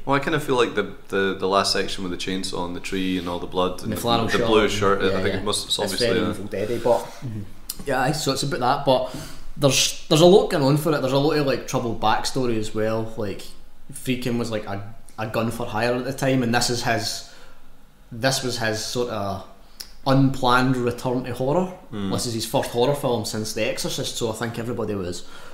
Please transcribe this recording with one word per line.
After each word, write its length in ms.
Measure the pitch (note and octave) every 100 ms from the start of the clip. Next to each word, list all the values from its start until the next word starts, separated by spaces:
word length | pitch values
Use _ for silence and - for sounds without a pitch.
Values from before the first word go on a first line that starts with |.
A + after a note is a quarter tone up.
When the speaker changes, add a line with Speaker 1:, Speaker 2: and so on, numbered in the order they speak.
| -
Speaker 1:
Well, 100 | C#3
I 20 |
kind 160 | E3+ D3+
of 80 |
feel 120 | C#3 B2+
like 180 | A#2 G#2
the, 180 | F#2 - -
the, 280 | G2 G2 F#2
the 80 | F#2+
last 240 | G2 F#2+
section 320 | G2 F#2+ -
with 80 | F#2
the 60 | F2
chainsaw 480 | - F#2+ F#2+ F#2 F2
and 100 | F2
the 40 |
tree 360 | - G2 F#2 F#2
and 120 | F2
all 100 | F2
the 80 | F2
blood 260 | F#2 F#2
and 100 | F2+
Speaker 2:
And 80 | A2
the 20 | G#2
Speaker 1:
the, 60 |
Speaker 2:
flannel 240 | A#2 A#2 A2
Speaker 1:
the 60 | G2+
Speaker 2:
shirt 100 | A2+
Speaker 1:
blue 160 | G#2+
Speaker 2:
and 80 | G2+
Speaker 1:
shirt, 300 | G#2 G2 G2
Speaker 2:
yeah, 80 | F#2+
Speaker 1:
I 120 | F#2
think 60 | G2 G2
Speaker 2:
yeah. 40 |
Speaker 1:
it 40 | G2+
must, 200 | G2 -
it's 60 | -
Speaker 2:
It's 40 |
Speaker 1:
obviously 280 | G#2 - A#2+
Speaker 2:
very 120 | -
Speaker 1:
a 100 | F2+
Speaker 2:
Evil 140 | - G2+
Dead-y, 340 | G2 G#2+ A#2+
but 140 | B2 A2+
Speaker 3:
Mm-hmm. 380 | - - C3 G#2 F#2+ - - - -
Speaker 2:
yeah, 160 | C3
aye, 100 | B2+
so 180 | D3+ -
it's 80 | C3+
about 160 | D3 -
that. 240 | B2 D3 D3
But 300 | B2+ - - - - - -
there's, 500 | C#3 - - - -
there's 120 | D#3
a 40 | F3
lot 240 | G#3 -
going 140 | F3+
on 140 | C3+ D3
for 140 | E3+
it. 100 | C#3+
There's 120 | B2+
a 40 | C#3
lot 180 | D3 D3+
of, 80 | C3+
like, 220 | A#2+ -
troubled 340 | B2+ A#2+ A2
backstory 560 | G#2+ A2 - - A#2+ A2+
as 160 | G2+
well. 400 | G#2+ G#2+ A2 A2 A#2
Like, 280 | G#2 F2+ - - - - -
Friedkin 460 | - - B2+ B2+ A#2
was, 100 | A2
like, 160 | G#2+ G2
a, 300 | G2+ G#2 - - -
a 80 | A2+
gun 240 | A2 A#2
for 160 | A2+ A2
hire 260 | G#2+ A#2+
at 100 | B2 B2+
the 80 |
time, 280 | C#3 C3+ C3
and 120 | A#2
this 180 | A#2+ -
is 100 | A#2+
his, 480 | A#2+ A2+ G#2+ - - - - - - - - - -
this 300 | A#2 C3 C3+
was 140 | B2+ A2+
his 260 | A2+ G#2+
sort 260 | - B2 A#2
of 360 | A2 G2 F#2+ - - - - - - -
unplanned 720 | C3+ C3+ C3+ B2 B2+ C3 B2+
return 460 | A#2+ A#2+ C3 B2 B2
to 80 |
horror. 400 | A2+ C3 E3+ F#3 - -
Speaker 1:
Mm. 200 | G#2+ G2
Speaker 2:
This 120 | F#2+ A#2+
is 60 |
his 120 | A2+ -
first 260 | C3 -
horror 240 | A#2 B2+ C#3+
film 300 | C3+ A#2 G#2+
since 280 | A2 G#2+
The 120 | A2+ A#2
Exorcist, 480 | D3 - - A#2+ -
so 140 | A2+
I 20 |
think 240 | G#2+ A#2 A#2
everybody 380 | A#2 A2+ G#2+ G2+
was 320 | F2+ F2 - - -